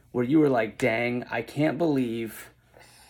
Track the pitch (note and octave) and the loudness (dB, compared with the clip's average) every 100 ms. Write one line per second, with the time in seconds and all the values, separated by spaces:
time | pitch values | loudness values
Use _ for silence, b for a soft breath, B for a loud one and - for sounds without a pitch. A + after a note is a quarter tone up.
0 | b A#2+ B2 D#3+ D3 A#2+ A2 - B2+ A2+ | b -2 2 4 4 2 0 -2 0 0
1 | A#2+ B2 A#2 A#2 A2+ C#3 D#3 D3+ E3 C#3 | 0 -2 -4 -8 -6 -2 -2 0 0 0
2 | A#2+ A#2 A2 - - _ b b b b | -2 -4 -8 -12 -20 _ b b b b